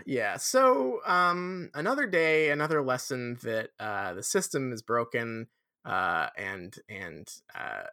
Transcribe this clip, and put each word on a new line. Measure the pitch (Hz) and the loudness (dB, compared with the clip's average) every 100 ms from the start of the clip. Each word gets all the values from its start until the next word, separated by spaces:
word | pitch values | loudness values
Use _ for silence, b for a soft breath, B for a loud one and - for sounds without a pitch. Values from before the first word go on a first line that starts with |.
| - | -2
Yeah. | 127 104 90 | 0 0 0
So, | - 262 262 269 254 233 - | 2 6 6 6 2 -2 2
um, | 180 180 175 180 185 165 | 4 4 2 -2 -6 -8
another | 143 180 277 254 | -4 0 0 2
day, | 175 160 156 156 | 4 4 4 4
another | 147 151 156 | 2 2 2
lesson | 131 127 - 127 120 120 | 2 0 -2 -4 -6 -6
that, | 117 110 113 - | -4 -2 -4 -8
uh, | 107 101 95 | -6 -4 -4
the | 90 | -4
system | - 196 185 147 131 | -2 0 0 -2 -4
is | 117 | -6
broken, | - 117 117 120 117 113 117 _ _ _ | -2 0 0 -2 -4 -6 -10 _ _ _
uh, | - 92 90 82 69 - | -4 0 2 2 0 -4
and, | 98 98 90 - - | -8 -8 -12 -16 -14
and, | 101 90 78 - - - | -12 -12 -12 -16 -18 -14
uh, | - - 50 - | -10 -8 -8 -10